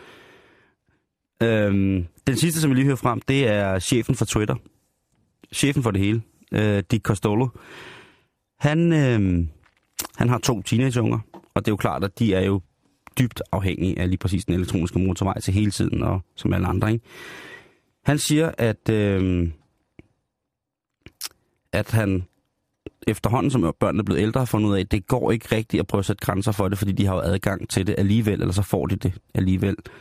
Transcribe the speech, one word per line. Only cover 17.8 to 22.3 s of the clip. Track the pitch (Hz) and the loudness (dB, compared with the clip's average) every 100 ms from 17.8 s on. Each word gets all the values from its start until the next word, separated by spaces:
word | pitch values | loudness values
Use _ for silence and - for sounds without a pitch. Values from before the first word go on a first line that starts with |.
| _ _ | _ _
Han | - 143 | -2 0
siger, | - 151 160 - | 2 2 0 0
at, | 117 107 - | -2 0 0
øhm, | 110 101 98 92 90 85 78 _ _ _ - - _ _ _ _ _ _ _ _ _ - - - - _ _ _ | 2 2 2 0 0 -2 -4 _ _ _ -20 -20 _ _ _ _ _ _ _ _ _ -20 -16 -16 -16 _ _ _
at | 98 107 | -4 0
han | 110 101 92 90 | 0 2 0 -4